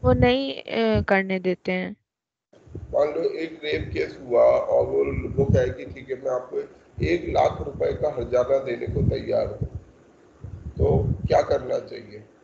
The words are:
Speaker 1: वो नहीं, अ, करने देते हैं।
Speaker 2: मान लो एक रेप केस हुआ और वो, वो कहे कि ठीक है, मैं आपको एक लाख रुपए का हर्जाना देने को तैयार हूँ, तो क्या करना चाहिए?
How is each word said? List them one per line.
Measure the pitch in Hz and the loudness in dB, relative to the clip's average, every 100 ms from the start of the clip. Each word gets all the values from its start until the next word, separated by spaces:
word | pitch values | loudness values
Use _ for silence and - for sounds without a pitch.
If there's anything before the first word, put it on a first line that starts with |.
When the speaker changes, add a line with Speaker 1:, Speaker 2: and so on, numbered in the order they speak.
Speaker 1:
वो | 254 | 6
नहीं, | 247 247 254 269 269 | 6 6 4 0 -8
अ, | - - 226 214 | -6 0 2 2
करने | 208 196 190 190 | 4 2 2 0
देते | 185 180 - | 0 -2 -2
हैं। | 185 185 208 _ _ _ _ _ _ - - | -4 -4 -10 _ _ _ _ _ _ -18 -16
Speaker 2:
मान | - 123 151 | -6 0 0
लो | 156 | 0
एक | 143 147 160 160 | -4 -4 -8 -8
रेप | 151 156 131 | -4 -4 -4
केस | 160 151 - | -4 -4 -6
हुआ | 131 120 | 0 6
और | 120 127 - 123 123 | 6 6 2 2 2
वो, | 135 139 131 131 | 0 0 -2 -4
वो | - | 0
कहे | 139 135 127 | 4 4 2
कि | - | -2
ठीक | - - 127 | -12 -14 -10
है, | 127 | -6
मैं | 135 | -4
आपको | 127 127 143 143 - _ - | -4 -4 -8 -8 -16 _ -6
एक | - 170 - | -2 0 0
लाख | - - - | 2 2 0
रुपए | - - - | -8 -2 -2
का | - 151 | 0 -2
हर्जाना | 131 117 123 123 135 | -2 0 0 2 0
देने | 123 120 123 | 0 -6 -4
को | - - | 0 0
तैयार | 120 113 113 76 | 0 -2 -2 -2
हूँ, | - - - - - _ _ - _ - - - | -6 -8 -10 -16 -20 _ _ -20 _ -16 -12 -12
तो | - - - - - - | -2 2 2 2 -2 2
क्या | - | 2
करना | 147 139 127 127 | 2 -2 0 -4
चाहिए? | - 113 104 104 107 _ | -6 -14 -14 -18 -20 _